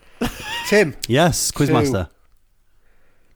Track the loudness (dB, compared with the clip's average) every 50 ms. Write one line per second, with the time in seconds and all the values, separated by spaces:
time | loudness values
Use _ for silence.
0 | _ -18 -8 -6 -6 -6 -6 -8 -10 -8 -8 -6 -4 0 2 2 2 2 -2 -8
1 | -4 0 2 4 4 4 2 0 -4 -4 -2 0 0 2 2 2 2 2 0 -2
2 | -4 -4 _ _ _ _ _ _ _ _ _ _ _ _ _ _ _ _ _ _
3 | -20 _ _ _ _ _ _